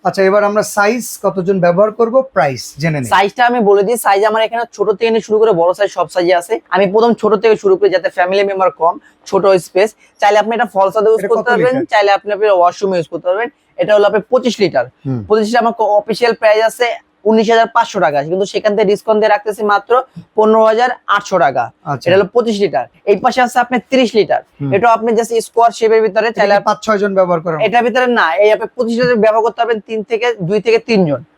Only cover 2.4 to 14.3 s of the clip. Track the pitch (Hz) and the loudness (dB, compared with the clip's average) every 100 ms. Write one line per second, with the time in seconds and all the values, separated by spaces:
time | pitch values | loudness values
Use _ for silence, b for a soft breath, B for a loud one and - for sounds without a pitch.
2.4 | 151 123 - - 165 147 120 190 202 - | -2 -4 -12 -6 -4 -4 0 0 0 0
3.4 | 240 247 202 202 202 233 - 196 214 220 | 0 2 2 2 2 -2 0 0 0 0
4.4 | 220 226 226 - 196 202 226 220 208 214 | -2 -4 -8 -4 -4 -2 0 -2 0 2
5.4 | 220 175 170 180 196 190 165 185 175 175 | 2 2 0 0 -4 -2 -4 -2 0 0
6.4 | 175 226 _ 180 196 214 233 220 214 202 | 0 -8 _ -2 0 2 2 0 0 0
7.4 | 220 214 202 185 196 180 180 190 180 196 | 2 2 0 2 2 0 -4 -2 0 0
8.4 | 196 190 185 - 165 196 b b - 196 | -2 0 -2 0 -2 -2 b b -4 0
9.4 | 196 185 - 185 220 _ b _ 208 214 | 2 2 0 -2 -2 _ b _ 0 2
10.4 | 208 226 240 190 196 220 208 220 190 220 | 0 -2 -2 0 0 2 2 0 0 -2
11.4 | - - 247 254 330 214 202 196 208 202 | 0 0 0 -2 -2 0 2 0 -2 -2
12.4 | 214 185 175 180 190 180 156 165 180 196 | 0 2 2 0 -4 -4 -4 -6 -4 -4
13.4 | 233 _ _ - - 208 202 208 - | -4 _ _ -6 0 2 2 0 -2